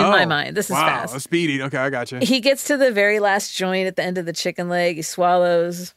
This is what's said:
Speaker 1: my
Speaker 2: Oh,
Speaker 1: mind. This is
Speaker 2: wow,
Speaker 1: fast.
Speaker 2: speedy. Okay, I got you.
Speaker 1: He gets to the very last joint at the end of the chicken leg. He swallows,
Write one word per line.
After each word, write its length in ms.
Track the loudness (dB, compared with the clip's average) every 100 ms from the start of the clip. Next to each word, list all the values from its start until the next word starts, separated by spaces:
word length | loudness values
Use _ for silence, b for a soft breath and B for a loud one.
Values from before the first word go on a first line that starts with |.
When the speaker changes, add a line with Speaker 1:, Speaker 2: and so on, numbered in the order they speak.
Speaker 1:
my 220 | 4 4
Speaker 2:
Oh, 20 | 2
Speaker 1:
mind. 280 | 0 -2
This 120 | -4 -2
is 60 |
Speaker 2:
wow, 320 | 2 2 0 -4
Speaker 1:
fast. 120 | -8
Speaker 2:
speedy. 400 | -2 -2 0 -2
Okay, 160 | -2 -2
I 100 | -2
got 240 | -4 -6
you. 60 | -2
Speaker 1:
He 200 | 0 2
gets 240 | 2 0
to 120 | 0 2
the 160 | 2
very 280 | 4 2 4
last 360 | 2 0 -2 -4
joint 300 | -2 0 -2
at 100 | -2
the 60 |
end 160 | -4 -4
of 80 | -4
the 60 |
chicken 340 | -4 -4 -4 -4
leg. 280 | 0 0 -2
He 60 |
swallows, 920 | -6 0 2 4 4 2 0 -4 -12